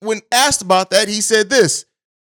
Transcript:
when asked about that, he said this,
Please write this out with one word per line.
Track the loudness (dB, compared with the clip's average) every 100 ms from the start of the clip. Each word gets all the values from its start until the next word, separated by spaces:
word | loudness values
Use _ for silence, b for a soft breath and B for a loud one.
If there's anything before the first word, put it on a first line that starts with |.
when | -6 -6 -2
asked | 0 0 0
about | 0 0 2
that, | 0 0
he | -4
said | 0 0 2
this, | 2 2 0 -10 _ _ _ _